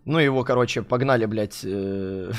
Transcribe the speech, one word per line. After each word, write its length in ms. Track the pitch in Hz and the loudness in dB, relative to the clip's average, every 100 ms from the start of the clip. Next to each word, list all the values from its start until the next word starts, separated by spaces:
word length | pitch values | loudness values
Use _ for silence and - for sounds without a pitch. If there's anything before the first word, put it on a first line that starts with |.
| 131 | -2
Ну, 120 | 160 | 2
его, 260 | 143 131 | 4 2
короче, 380 | 123 123 120 120 | 2 2 2 0
погнали, 440 | 98 123 135 123 107 | -2 0 2 2 2
блядь, 340 | 110 104 - | -2 -4 -6
э, 680 | 92 98 98 98 95 95 90 | -6 -4 -4 -4 -6 -6 -6